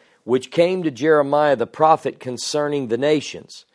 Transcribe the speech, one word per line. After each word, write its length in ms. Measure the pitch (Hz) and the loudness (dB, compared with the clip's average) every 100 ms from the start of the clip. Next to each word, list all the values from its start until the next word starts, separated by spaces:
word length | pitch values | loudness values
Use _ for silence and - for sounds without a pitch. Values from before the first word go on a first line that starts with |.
| _ _ | _ _
which 260 | 107 127 - | -2 -2 0
came 320 | 160 170 185 | 0 0 0
to 80 | 160 | -4
Jeremiah 640 | 117 156 151 139 147 151 | -2 2 2 2 2 2
the 120 | 127 113 | 0 -2
prophet 520 | - 156 156 135 - | 0 2 2 0 -8
concerning 720 | 127 120 - 147 147 147 123 | -10 -10 -6 -4 -2 -4 -2
the 100 | 117 | -2
nations 640 | 143 151 - 82 - - _ | 2 0 -2 -14 -18 -20 _